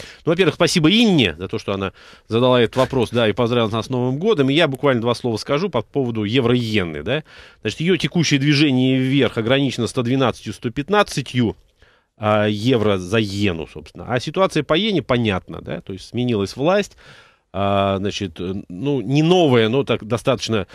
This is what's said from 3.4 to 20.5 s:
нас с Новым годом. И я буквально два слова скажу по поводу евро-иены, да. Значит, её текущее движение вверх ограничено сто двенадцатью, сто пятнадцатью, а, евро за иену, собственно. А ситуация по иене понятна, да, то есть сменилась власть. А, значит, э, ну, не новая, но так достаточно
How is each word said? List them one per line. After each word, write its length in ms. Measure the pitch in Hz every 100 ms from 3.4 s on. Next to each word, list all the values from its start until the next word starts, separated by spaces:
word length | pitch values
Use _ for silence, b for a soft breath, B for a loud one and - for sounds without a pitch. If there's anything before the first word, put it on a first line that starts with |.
| 117 120 110
нас 160 | 113 107
с 40 |
Новым 280 | 127 123 135
годом. 320 | 196 196 135
И 40 | 143
я 120 | 165
буквально 360 | 135 143 127
два 120 | 117 113
слова 220 | 127 107
скажу 320 | - 143 196
по 140 | 127
поводу 420 | 104 - 127 113 104
евро-иены, 800 | 123 117 123 117 107 87 76 73
да. 180 | 139 B B B B
Значит, 180 | 107 -
её 180 | 160 180
текущее 440 | 151 180 147 143
движение 580 | 139 139 151 127 131 131
вверх 400 | 131 139 117 -
ограничено 480 | 110 135 139 117 110
сто 160 | -
двенадцатью, 500 | 120 135 131 - -
сто 180 | 104 127
пятнадцатью, 840 | 113 143 196 202 - 127 123 113 87 _ b b b b _
а, 300 | 107 107 107
евро 520 | 107 113 127 104 98
за 220 | 90 113
иену, 480 | 107 98 101 82 73
собственно. 340 | - 76 - 87
А 100 | 120
ситуация 460 | 135 156 190 - 143
по 120 | 156
иене 240 | 220 190
понятна, 600 | - 123 113 92 - 82
да, 180 | 82 71
то 120 | -
есть 160 | 92 -
сменилась 480 | 110 123 110 98 -
власть. 400 | 143 202 196 - B B B B _ -
А, 380 | 98 101 98 98
значит, 420 | 98 - 98 82
э, 160 | 90 95 -
ну, 320 | 87 131 143
не 220 | 104 139
новая, 480 | 160 185 165 123 110
но 120 | 127
так 220 | 143 117 110
достаточно 600 | 117 - 123 -